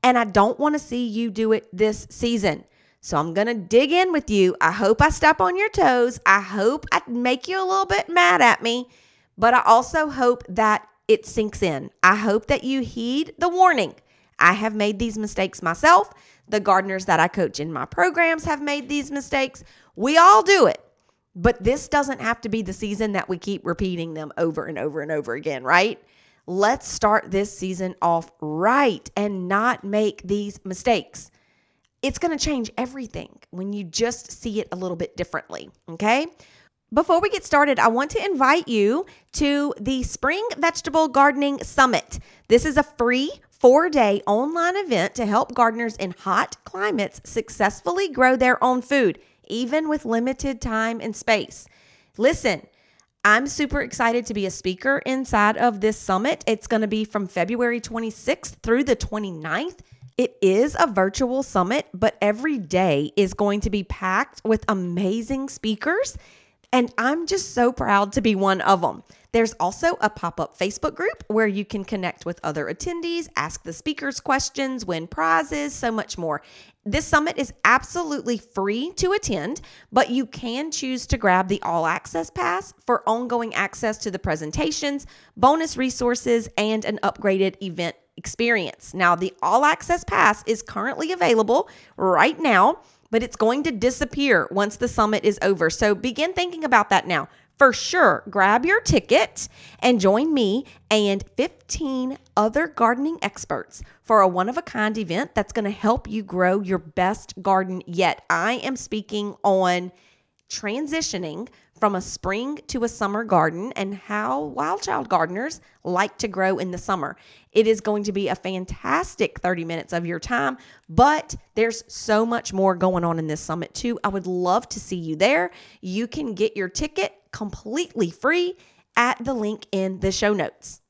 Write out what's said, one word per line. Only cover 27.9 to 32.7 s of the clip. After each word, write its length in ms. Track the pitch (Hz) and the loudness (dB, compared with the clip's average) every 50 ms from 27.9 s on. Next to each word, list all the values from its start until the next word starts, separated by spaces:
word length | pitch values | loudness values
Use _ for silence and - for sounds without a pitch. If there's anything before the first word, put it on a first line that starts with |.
| 185 _ | -6 _
off 300 | - 170 170 165 165 - _ _ | 0 0 0 0 -2 -6 _ _
right 680 | - 151 151 160 180 214 247 285 285 247 190 - - - _ | -8 -6 -4 0 2 2 4 4 2 2 0 -2 -8 -8 _
and 320 | - 208 208 202 185 180 180 | -4 -4 -4 -4 -6 -4 -2
not 360 | 196 202 220 247 247 - - | 0 0 0 0 -2 -2 -4
make 400 | 196 202 214 214 208 - - - | -2 0 0 0 0 -2 -6 -6
these 360 | 185 202 208 208 202 196 - _ | -4 -4 -4 -4 -6 -10 -14 _
mistakes. 640 | 190 185 - - 254 233 185 - - - - - - _ _ _ _ _ _ _ _ _ _ _ _ _ _ | -10 -10 -4 0 0 0 0 0 -8 -14 -16 -18 -18 _ _ _ _ _ _ _ _ _ _ _ _ _ _
It's 160 | - 277 - - | -4 -4 -4 -2
gonna 220 | - 339 320 277 | -2 -2 -2 -2
change 320 | - 311 302 262 226 214 | -2 -2 -2 -2 -4 -6